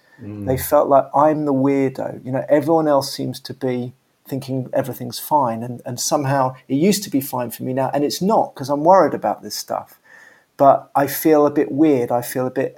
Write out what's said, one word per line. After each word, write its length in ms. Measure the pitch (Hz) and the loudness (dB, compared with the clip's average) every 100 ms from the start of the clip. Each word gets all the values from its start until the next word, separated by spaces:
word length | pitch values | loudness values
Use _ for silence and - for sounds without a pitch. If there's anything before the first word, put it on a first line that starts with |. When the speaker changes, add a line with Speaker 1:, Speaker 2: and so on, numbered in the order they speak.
| _ _ | _ _
Speaker 1:
Mm. 240 | 104 104 101 | -14 -8 -4
Speaker 2:
They 120 | 131 | -4
felt 300 | - 147 - | 2 2 4
like, 180 | 139 - 139 | 4 4 2
"I'm 300 | 151 151 147 | 2 2 0
the 80 | |
weirdo, 720 | 131 139 139 135 131 107 104 | 2 2 2 0 -2 -8 -10
you 80 | 123 | -6
know, 140 | 131 - | -6 2
everyone 400 | 147 143 165 156 | 2 4 2 4
else 240 | 143 139 | 2 0
seems 280 | - 131 127 | -6 -8 -8
to 140 | - 135 | -14 -6
be 380 | 131 123 123 - _ _ - | -4 -4 -6 -12 _ _ -10
thinking 420 | 135 131 131 123 | -10 -6 -6 -4
everything's 460 | - 135 117 123 - | -4 -4 -8 -10 -12
fine, 440 | - 151 123 113 | -2 0 0 -4
and, 180 | 120 120 | -8 -10
and 160 | - 127 | -10 -8
somehow 560 | - 156 135 139 131 135 - | -2 -2 0 0 0 -4 -4
it 80 | 135 | 2
used 280 | 185 202 | 2 2
to 60 | - | -2
be 120 | 139 | -4
fine 280 | 135 127 120 | -4 -6 -8
for 140 | - | -8
me 100 | 123 | -6
now, 160 | 127 131 | -2 -2
and 120 | 143 | 0
it's 180 | 147 - | -2 -2
not, 320 | 185 208 - | 0 2 0
'cause 160 | - 135 | -6 -6
I'm 140 | 143 | 0
worried 320 | 156 190 147 113 | 4 6 4 0
about 260 | 104 - | -4 -4
this 140 | 104 - | -8 -12
stuff. 440 | - 110 - _ _ - - _ _ - | -8 -8 -8 _ _ -20 -20 _ _ 4
But 340 | 139 - - 139 | 4 4 0 -2
I 120 | 139 | -2
feel 400 | - 160 151 147 | 0 4 4 4
a 40 | |
bit 200 | 147 - | 2 0
weird, 400 | 135 156 135 120 | 2 4 2 0
I 100 | 123 | -2
feel 240 | 123 135 127 | -2 -4 -4
a 60 | |
bit 260 | 135 131 | -2 -6